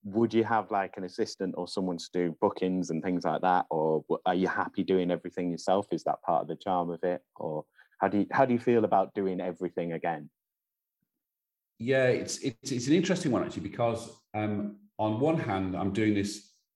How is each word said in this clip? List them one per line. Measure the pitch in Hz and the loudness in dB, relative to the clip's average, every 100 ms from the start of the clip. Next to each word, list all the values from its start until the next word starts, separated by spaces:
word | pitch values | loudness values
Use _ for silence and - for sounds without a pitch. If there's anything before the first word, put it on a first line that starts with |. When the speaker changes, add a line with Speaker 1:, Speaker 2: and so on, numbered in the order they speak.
Speaker 1:
would | 104 101 117 | -2 2 4
you | 113 | 4
have, | 110 113 98 | 2 0 0
like, | 104 95 - | -2 -2 -6
an | |
assistant | 90 - 110 - 95 85 | -10 -4 -6 -2 -6 -4
or | 87 | -6
someone | - 95 85 | -2 -2 -4
to | - | -4
do | 90 87 80 | -2 -2 2
bookings | 104 - 92 92 85 | 0 2 -2 0 -2
and | 80 | -2
things | 92 90 | -2 -2
like | 82 78 | 0 0
that? | 90 90 - | 4 2 2
Or | 80 78 78 - | 0 2 0 0
w-, | 82 | -2
are | 92 | 0
you | 90 87 | 2 0
happy | - 87 - | 0 -4 -4
doing | 90 95 87 | 2 2 2
everything | 87 90 - 90 | -2 -4 -6 -4
yourself? | 82 - 95 101 | -4 2 0 2
Is | 82 | -4
that | - 76 | -2 -4
part | - 85 | 0 0
of | - | 0
the | 80 | -6
charm | - 90 87 | -2 0 -2
of | 85 | -2
it? | 90 90 _ - | -2 -2 _ -10
Or | 78 78 - _ _ _ | -6 -6 -10 _ _ _
how | 98 | 0
do | 104 | 2
you, | 98 | 0
how | - | 2
do | 135 | 4
you | 117 | 4
feel | 120 120 | 4 4
about | 104 101 95 | 4 2 2
doing | - 95 92 | -2 -2 -2
everything | 90 85 90 - 85 | -6 -4 -6 -4 -4
again? | 82 85 78 76 _ _ _ _ _ _ _ _ _ _ _ _ _ _ _ | -4 -4 -6 -10 _ _ _ _ _ _ _ _ _ _ _ _ _ _ _
Speaker 2:
Yeah, | 117 135 127 | 0 4 4
it's, | 120 95 - | 2 -2 -4
it's, | 139 - - | -4 -6 -6
it's | 127 127 | -4 4
an | |
interesting | 170 180 180 147 | 4 4 0 2
one, | 107 | 0
actually, | 82 - | 0 -6
because, | - - 117 110 - - _ | -8 0 0 0 -8 -18 _
um, | 107 107 104 104 - - - | -4 -2 -2 -4 -8 -20 -2
on | 107 110 | -2 2
one | 147 165 | 0 0
hand, | - 95 95 90 | 0 -2 -2 -2
I'm | 95 | -2
doing | 101 107 | 0 2
this | 101 101 - - _ _ | 2 0 -6 -16 _ _